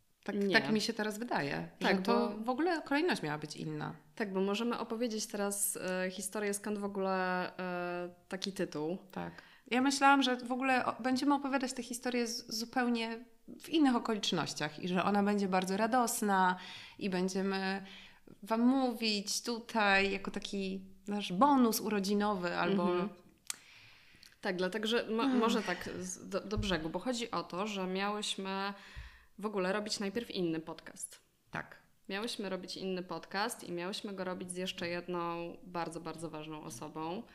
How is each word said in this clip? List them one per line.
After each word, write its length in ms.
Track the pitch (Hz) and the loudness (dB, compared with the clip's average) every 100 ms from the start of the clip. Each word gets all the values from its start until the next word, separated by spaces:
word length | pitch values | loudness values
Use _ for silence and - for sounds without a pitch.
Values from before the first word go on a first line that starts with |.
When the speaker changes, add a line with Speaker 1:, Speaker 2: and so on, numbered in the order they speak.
| _ _ | _ _
Speaker 1:
Tak, 120 | - 202 | -4 0
Speaker 2:
Nie. 240 | 202 220 | 4 4
Speaker 1:
tak 120 | - | 6
mi 80 | 214 | 2
się 120 | 220 | 2
teraz 260 | 226 214 208 | -2 -2 -4
wydaje, 500 | 240 196 143 160 165 - | -2 0 0 -2 -6 0
Speaker 2:
Tak, 180 | 226 190 | 2 4
Speaker 1:
że 60 | |
to 260 | 190 233 233 | 4 4 2
Speaker 2:
bo 160 | 208 | 0
Speaker 1:
w 40 | 226 | -2
ogóle 340 | 254 349 320 | 2 2 0
kolejność 400 | - 277 349 - | 2 2 2 0
miała 160 | 151 151 | -2 -4
być 180 | 156 - | -6 -8
inna. 380 | 156 151 151 165 - | -6 -4 -6 -8 -12
Speaker 2:
Tak, 180 | - 202 | -6 -2
bo 80 | 190 | 0
możemy 380 | 196 202 233 240 | 0 0 -2 -2
opowiedzieć 480 | 226 226 240 214 214 | -4 -2 -2 -2 -4
teraz, 500 | 208 202 202 - - 185 185 185 | -2 -2 0 -2 -2 -2 -2 -2
e, 40 | |
historię, 440 | 185 196 220 208 | -4 -6 -2 -2
skąd 240 | 202 214 208 | -2 -4 -4
w 60 | |
ogóle, 600 | 202 196 190 190 180 180 180 - | -2 -2 0 2 2 0 -2 -4
e, 500 | 185 175 175 175 180 180 - | -4 -2 -2 -4 -6 -10 -10
taki 240 | 190 190 | -6 -4
tytuł. 460 | 190 170 151 156 190 - | -2 -4 -2 -4 -4 -8
Speaker 1:
Tak. 300 | 185 170 - - - - | -8 -8 -10 -20 -20 -2
Ja 100 | 240 | 2
myślałam, 420 | 277 277 277 277 | 4 6 8 8
że 140 | 254 247 | 6 0
w 160 | 240 | -2
ogóle 340 | 254 269 254 - | 0 2 4 2
o-, 160 | - | 0
będziemy 320 | 247 254 285 | 0 2 4
opowiadać 380 | 285 277 262 262 | 4 2 0 0
tę 100 | - | -4
historię 440 | 233 233 247 240 226 | -6 -4 -2 0 0
z-, 200 | - - | -4 -6
zupełnie 760 | 220 233 254 240 233 226 226 247 - - - | -8 -2 0 2 2 0 -6 -10 -20 -18 -16
w 80 | - | 0
innych 280 | 311 277 240 | 4 6 6
okolicznościach 840 | 233 208 - 175 143 - 151 - | 2 0 2 0 0 -2 -4 -4
i 60 | 180 | 0
że 160 | 180 | 2
ona 180 | 190 202 | 4 4
będzie 260 | 202 208 196 | 4 2 2
bardzo 280 | 185 185 190 | 2 2 2
radosna 800 | 220 254 233 - 208 190 185 185 - - - - | 4 4 2 2 4 6 4 2 -6 -14 -16 -6
i 120 | 202 | -2
będziemy 760 | 180 185 190 196 190 190 196 196 - - - - - | 0 0 0 0 0 -2 -4 -8 -16 -20 -20 -20 -16
wam 180 | 202 226 | -2 4
mówić 840 | 240 269 254 220 226 208 190 - | 6 6 4 2 0 0 -2 -2
tutaj 680 | 233 226 226 226 202 196 196 | -2 -4 -2 2 6 6 4
jako 180 | 196 190 | 0 -4
taki 540 | 202 - 202 190 190 190 - - | -6 -4 -4 -2 -4 -10 -14 -6
nasz 260 | 208 196 | -4 -2
bonus 480 | 180 285 269 240 220 | 4 6 8 6 4
urodzinowy 760 | 214 208 190 208 208 196 175 175 | 0 0 2 2 2 0 0 0
albo 260 | 175 175 180 | 2 4 4
Speaker 2:
Mhm. 160 | 180 202 - - - - - - - - - - - - - | 2 0 -6 -20 -16 -14 -14 -18 -20 -20 -20 -20 -20 -20 -6
Tak, 160 | 208 180 | -2 0
dlatego, 300 | 185 220 214 | 0 0 0
że 180 | 240 - | 0 0
mo-, 120 | 220 | 0
Speaker 1:
Ach. 100 | 269 | 2
Speaker 2:
może 300 | 254 220 233 | 4 4 4
tak 260 | 202 180 - 180 | 0 -4 -6 -8
z-, 300 | 180 - 190 | -8 -10 -6
do, 120 | 190 | -6
do 180 | 196 214 | -2 -2
brzegu, 300 | 208 170 160 | 0 0 -2
bo 80 | 180 | -2
chodzi 320 | 240 233 240 | -2 -4 -2
o 120 | 175 | -4
to, 240 | 165 175 214 | -4 -4 -2
że 200 | 202 185 | -2 -2
miałyśmy 880 | 185 202 208 208 - 190 190 196 196 - - - - - - | 0 -2 -2 -4 -4 -4 -4 -4 -6 -12 -14 -14 -18 -20 -8
w 80 | 208 | -4
ogóle 260 | 202 180 | 0 0
robić 280 | 208 208 - | 0 -2 -2
najpierw 300 | 196 214 233 | -2 -2 -4
inny 300 | - 170 160 | -2 0 -2
podcast. 600 | 165 160 - - - - _ _ _ | -4 -12 -14 -14 -14 -16 _ _ _
Speaker 1:
Tak. 260 | - - - _ _ - | -8 -8 -16 _ _ -8
Speaker 2:
Miałyśmy 400 | 196 240 - 196 | -4 -4 -4 -4
robić 280 | 185 180 185 | -4 -6 -6
inny 260 | 190 185 | -4 -4
podcast 640 | 180 165 - 190 226 - | -4 -8 -6 -2 -2 -4
i 80 | - | -6
miałyśmy 400 | 175 180 - 214 | -6 -4 -6 -8
go 120 | 190 | -6
robić 260 | 185 180 185 | -6 -6 -6
z 60 | 180 | -6
jeszcze 320 | 185 185 170 | -6 -4 -4
jedną 680 | 175 175 175 170 170 170 - | -4 -4 -4 -4 -4 -8 -10
bardzo, 380 | 180 175 165 165 | -8 -6 -6 -6
bardzo 300 | 165 160 165 | -10 -8 -8
ważną 320 | 156 156 156 | -8 -10 -10
osobą. 600 | 156 - 151 160 160 196 247 | -12 -10 -10 -6 -4 -6 -8